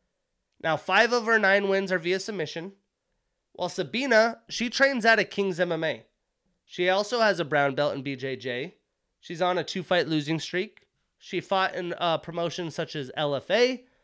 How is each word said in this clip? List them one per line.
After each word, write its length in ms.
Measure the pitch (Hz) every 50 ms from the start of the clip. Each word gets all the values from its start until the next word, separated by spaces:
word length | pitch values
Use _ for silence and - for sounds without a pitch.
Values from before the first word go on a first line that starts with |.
| _ _ _ _ _ _ _ _ _ _ _ _
Now, 160 | - 160 156 151
five 340 | - - 185 202 233 226
of 140 | 240 240 214
her 120 | 226 226 220
nine 300 | 208 190 196 202 202 196
wins 240 | 190 196 196 185
are 80 | 190 175
via 220 | 160 175 185 190
submission, 500 | 185 - 208 185 156 131 - 170 165 196 196 _ _ _ _ _ _ _ _ _ _ _ _ _ _ _
while 160 | _ - 180 175
Sabina, 720 | - - 175 135 - 240 277 262 233 214 226 233 226 - _ -
she 220 | - - 233 247
trains 360 | - - 269 277 277 240 196
out 140 | 226 226 214
of 100 | 175 -
King's 300 | - 202 202 190 175 156
M 140 | 180 175 165
M 100 | 160 160
A. 220 | 156 123 113 - _ _ _ _ _ _ _ _ _ _ _ _
She 240 | _ - - 175 180
also 320 | 185 196 208 208 247 240
has 220 | 226 208 190 160
a 40 | 165
brown 300 | 135 151 143 143 139 131
belt 200 | 147 147 143 101
in 60 | 139
B 140 | 127 139 139
J 220 | 123 131 135 131 113
J. 380 | 120 127 120 123 143 185 - _ _ _ _ _ _ _ _ _
She's 220 | _ - 175 160
on 160 | 185 180 180 175
a 60 | 156
two-fight 420 | - - 190 170 - 185 175 147 156
losing 320 | 160 156 139 143 160 156
streak. 480 | - - - 180 - 214 - _ _ _ _ _ _ _ _ _
She 220 | - - - 175
fought 340 | - - 196 190 185 185 -
in, 180 | - 180 170 - -
uh, 200 | 175 170 160 156
promotions 560 | - - 165 170 170 170 - - 175 160 -
such 200 | - 160 - -
as 160 | 156 135 123 - -
L 180 | 151 143 143
F 160 | 127 - -
A, 320 | 185 226 247 254 262 247 - _ _ _